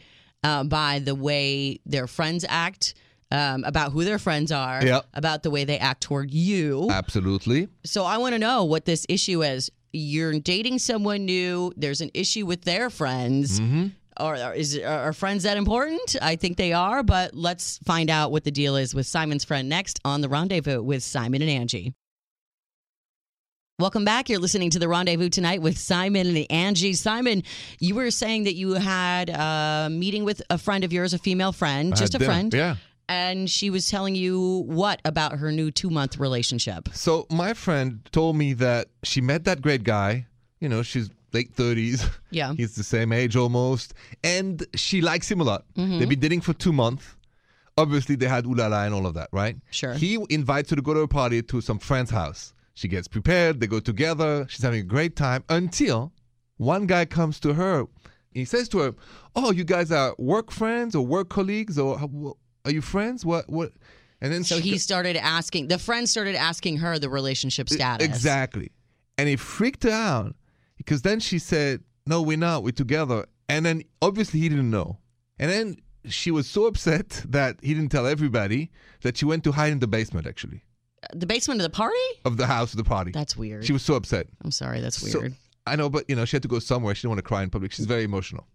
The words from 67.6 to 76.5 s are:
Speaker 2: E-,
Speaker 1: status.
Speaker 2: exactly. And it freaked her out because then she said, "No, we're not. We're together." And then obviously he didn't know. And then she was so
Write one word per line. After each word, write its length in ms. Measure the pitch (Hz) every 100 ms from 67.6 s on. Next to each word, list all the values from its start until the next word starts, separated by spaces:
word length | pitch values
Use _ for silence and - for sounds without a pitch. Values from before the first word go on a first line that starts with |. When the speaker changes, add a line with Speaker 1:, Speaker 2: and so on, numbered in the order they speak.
| -
Speaker 2:
E-, 40 |
Speaker 1:
status. 320 | 151 127 117 156
Speaker 2:
exactly. 640 | 127 143 139 131 104 - _ _ _ _ -
And 100 | 147
it 120 | 135
freaked 420 | - - 233 -
her 80 | 233
out 440 | 220 214 127 80 - _ _ _ -
because 240 | - 147
then 180 | 185 220
she 180 | - 170
said, 440 | - 160 143 131 - _ -
"No, 160 | 165
we're 160 | 156 156
not. 240 | 170 156
We're 80 | 107
together." 540 | 120 127 151 143 113 - _ -
And 180 | 151 165
then 160 | 160 - -
obviously 400 | 180 208 208 156
he 80 | 165
didn't 220 | 147 123
know. 280 | 104 87 98 _ _ _ -
And 120 | 156
then 260 | 202 220 - - - 117
she 220 | - 170
was 180 | 156
so 160 | 135